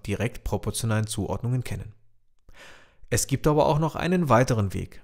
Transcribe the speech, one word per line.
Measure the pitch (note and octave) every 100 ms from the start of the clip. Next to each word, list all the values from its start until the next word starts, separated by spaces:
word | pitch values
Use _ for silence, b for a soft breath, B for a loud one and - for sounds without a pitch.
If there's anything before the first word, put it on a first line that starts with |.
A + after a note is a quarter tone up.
| -
direkt | G2 B2 -
proportionalen | - G2+ - - A2+ G#2+ G#2+
Zuordnungen | - F#2 F#2+ A#2+ B2+
kennen. | - - - - - _ _ _ - B B B B B -
Es | A2+ -
gibt | C3 D#3
aber | D3+ C#3+
auch | D3
noch | D#3 -
einen | E3 F3+ D3+
weiteren | A2+ C3 A2+ G2
Weg, | F#2 F2+ -